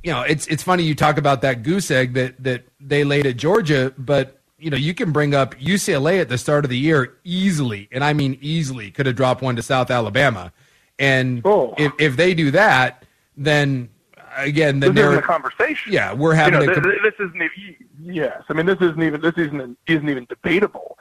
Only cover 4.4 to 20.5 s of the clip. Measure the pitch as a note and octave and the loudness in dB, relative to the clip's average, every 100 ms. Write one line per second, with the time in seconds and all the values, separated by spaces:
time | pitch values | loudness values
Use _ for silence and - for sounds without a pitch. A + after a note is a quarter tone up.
4.4 | _ _ D#3 C#3 D3+ F3+ G#3+ D3 D3 C#3+ | _ _ -6 -2 -4 -2 -2 0 2 2
5.4 | C3 - C3 G3 - D3+ D3 F#3+ C#3 B2 | 0 -4 -2 -2 0 0 2 2 0 -2
6.4 | - D3 C#3+ B2 D3 D#3 B2 _ F3+ F3+ | 0 0 0 0 2 2 0 _ -8 0
7.4 | G3 D#3+ C3 G#2 G2+ B2 D3 D3+ C#3 C3 | 0 0 -2 -4 -8 -2 0 2 0 -2
8.4 | C#3+ E3 C#3+ B2+ G2+ - C3+ A#2+ C3 B2 | -4 -4 -4 -6 -12 -4 -2 2 0 2
9.4 | B2+ A#2 - C3 B2 B2 A2 G#2+ C#3 G#2 | -2 -4 -2 -2 0 0 0 2 0 0
10.4 | F2 _ _ _ _ - C#3 C3 B2+ B2 | -10 _ _ _ _ -2 0 2 0 -2
11.4 | F3+ G#3 B2 - D3 - D3+ B2+ F3+ E3+ | 2 2 2 0 -2 0 -2 2 0 2
12.4 | D3+ D3+ G#3+ C3 B2+ - - _ _ - | 2 4 4 4 2 -4 -20 _ _ -6
13.4 | C#3+ D3 C#3+ C3 A#2+ _ _ _ - C3 | 0 2 2 -2 -6 _ _ _ -16 -6
14.4 | C#3 D3 D#3 C#3 C3+ C#3 C#3+ - - E3 | -2 2 2 4 2 4 4 4 2 -2
15.4 | C3 - B3 D#4 A3+ F3+ G2+ G#2+ D#3 D#3+ | -2 -2 -2 -2 -2 -2 -2 0 2 4
16.4 | D3+ D3 C#3+ F3+ E3+ G3+ G#3+ G#3 G3 E3+ | 4 4 4 2 0 2 0 -2 -8 -4
17.4 | D#3+ - G3+ E3 - C3+ E3 F3+ C3+ - | -6 -6 -20 -20 -20 -20 -10 -6 -6 -6
18.4 | - D3+ E3+ F#3 F3+ D#3 D#3+ D3 D#3+ E3+ | -6 -2 0 2 0 2 -2 0 -2 -2
19.4 | D#3 C#3+ B2 A#2+ - D#3+ D3 C3+ A#2+ - | -4 -4 -10 -14 -2 -2 0 -6 -8 -8
20.4 | F3 | -2